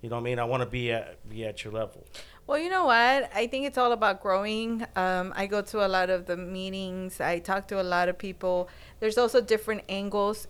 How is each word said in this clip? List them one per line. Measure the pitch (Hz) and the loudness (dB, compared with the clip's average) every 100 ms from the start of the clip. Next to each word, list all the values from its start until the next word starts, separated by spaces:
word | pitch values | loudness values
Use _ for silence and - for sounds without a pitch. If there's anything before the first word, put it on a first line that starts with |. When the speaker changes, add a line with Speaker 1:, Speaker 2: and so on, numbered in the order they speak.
Speaker 1:
you | 117 | -6
know | 120 | -4
what | |
I | 120 | -2
mean? | 123 | -2
I | |
wanna | 117 131 123 | 0 0 0
be | 123 120 | -2 -2
at, | 113 - 87 104 | -2 -4 -14 -14
be | 110 110 | -8 -8
at | 104 | -8
your | 110 | -8
level. | 110 110 - - - - - - | -4 -6 -8 -18 -18 -18 -18 -2
Speaker 2:
Well, | 285 | -2
you | 339 | 0
know | 381 330 | 2 4
what? | 233 240 269 247 | 6 6 4 2
I | 202 233 | -2 -2
think | 262 277 | -2 -2
it's | 262 | 2
all | 247 | 2
about | 233 208 190 | 4 2 0
growing. | 208 190 208 220 226 226 226 - | 2 0 2 -2 -2 -4 -4 0
Um, | 185 185 185 - | 0 0 -2 -4
I | 196 | -2
go | 208 | -2
to | 202 220 | -2 0
a | 196 | 2
lot | 190 185 | 4 2
of | 185 180 | 0 0
the | 175 | -6
meetings. | 180 190 190 190 185 185 185 - | -4 -6 -6 -6 -6 -6 -8 -4
I | 139 175 | -2 -2
talk | 170 196 196 | 0 -4 -2
to | 196 | -4
a | |
lot | 185 175 180 | 0 2 2
of | 180 | 0
people. | 196 185 185 180 180 - - - | -6 -4 0 0 -2 -8 -20 -4
There's | 220 214 | 0 4
also | 240 254 | 6 4
different | 214 220 214 214 - | 4 2 2 -6 -4
angles. | 196 202 202 202 214 - | -6 -2 0 0 -2 -6